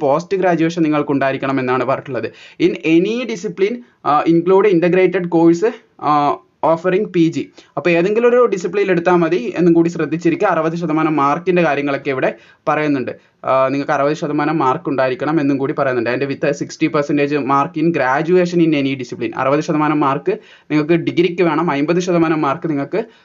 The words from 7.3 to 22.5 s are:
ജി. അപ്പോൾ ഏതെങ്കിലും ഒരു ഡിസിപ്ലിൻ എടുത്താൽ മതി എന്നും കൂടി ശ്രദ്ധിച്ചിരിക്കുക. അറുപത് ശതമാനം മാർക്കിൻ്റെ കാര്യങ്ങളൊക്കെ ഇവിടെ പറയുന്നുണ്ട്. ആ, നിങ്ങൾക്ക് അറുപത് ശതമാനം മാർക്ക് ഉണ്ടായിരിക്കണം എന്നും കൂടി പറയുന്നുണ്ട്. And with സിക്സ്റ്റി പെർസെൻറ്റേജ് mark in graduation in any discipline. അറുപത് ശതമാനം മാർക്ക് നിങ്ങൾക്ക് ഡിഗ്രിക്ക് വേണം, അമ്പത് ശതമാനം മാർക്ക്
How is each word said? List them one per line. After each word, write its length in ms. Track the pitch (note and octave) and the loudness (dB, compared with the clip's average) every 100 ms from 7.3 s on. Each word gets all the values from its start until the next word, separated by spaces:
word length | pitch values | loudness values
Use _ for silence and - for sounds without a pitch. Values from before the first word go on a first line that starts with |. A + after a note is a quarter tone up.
| C#3 | 0
ജി. 140 | - - - - | -8 -14 -12 -4
അപ്പോൾ 120 | E3+ | 0
ഏതെങ്കിലും 380 | E3+ F#3 G#3+ A#3+ | 2 2 2 4
ഒരു 100 | B3 A#3 | 4 2
ഡിസിപ്ലിൻ 380 | F#3+ F#3 G3+ G3+ | 0 -4 -2 0
എടുത്താൽ 260 | F3 F3 F3 | 0 2 2
മതി 300 | D#3+ F3+ A#3 - | 2 0 -2 0
എന്നും 160 | F3 | 4
കൂടി 160 | E3 E3+ E3+ | 4 2 -2
ശ്രദ്ധിച്ചിരിക്കുക. 520 | D3+ D#3+ E3+ D3+ G3+ | -4 -2 -2 0 0
അറുപത് 280 | E3 D#3 E3+ | 2 0 -2
ശതമാനം 400 | E3+ D#3 D#3 D3+ | -2 0 0 0
മാർക്കിൻ്റെ 460 | C#3 D3 F3 F3 D#3+ | 0 0 0 0 2
കാര്യങ്ങളൊക്കെ 420 | C#3 C#3+ C#3 C#3+ | 0 -2 -4 -4
ഇവിടെ 200 | C3+ F3+ - - _ - | -2 -4 -4 -18 _ -2
പറയുന്നുണ്ട്. 420 | D3 D3+ C#3 A2 - _ _ - | 0 0 -2 -4 -10 _ _ -2
ആ, 220 | C3 C3 | 0 2
നിങ്ങൾക്ക് 260 | C#3 C#3 D3 | -2 -2 0
അറുപത് 180 | C#3+ D3+ | 0 -2
ശതമാനം 360 | D#3 D3 D3+ D#3+ | -4 -2 -2 0
മാർക്ക് 260 | C3+ C3+ D#3+ | 0 -2 -2
ഉണ്ടായിരിക്കണം 500 | C3+ C3 B2+ C#3 D#3+ | -2 -2 -2 -2 0
എന്നും 160 | C#3 C#3 | 0 0
കൂടി 160 | C3+ C3 | -2 -2
പറയുന്നുണ്ട്. 300 | C3+ B2 A#2 C3 | -2 0 -2 -2
And 80 | C3+ | -4
with 140 | C3+ D#3 C3+ | -2 -4 -4
സിക്സ്റ്റി 260 | - - D#3 | -8 -4 -2
പെർസെൻറ്റേജ് 480 | D3+ C#3+ C#3+ C#3+ D3 | 0 0 -2 0 -2
mark 400 | B2+ C#3 C#3+ D#3 | 0 0 0 0
in 80 | E3 D3+ | 0 0
graduation 600 | B2+ C#3 E3 F3+ F3 F3 D#3+ | 0 0 2 2 2 2 2
in 80 | D3 | 2
any 140 | C3+ C3 | -2 -4
discipline. 340 | B2 A#2+ A2+ - | -8 -8 -6 -2
അറുപത് 240 | C3 D3 | 0 0
ശതമാനം 400 | D3+ D3+ D3+ D3+ | 0 0 0 0
മാർക്ക് 380 | C#3+ C3+ - G#3+ - - _ | 0 -2 -4 -6 -10 -20 _
നിങ്ങൾക്ക് 220 | D3+ D3+ | -2 2
ഡിഗ്രിക്ക് 500 | E3+ C#3+ C3+ F3+ F3 E3+ | 0 0 0 0 0 0
വേണം, 220 | D3+ E3+ C#3 | 0 0 -2
അമ്പത് 240 | D3+ E3+ | 0 0
ശതമാനം 420 | F3+ F3 D#3+ D#3 | 0 0 2 0
മാർക്ക് 220 | D3 | 0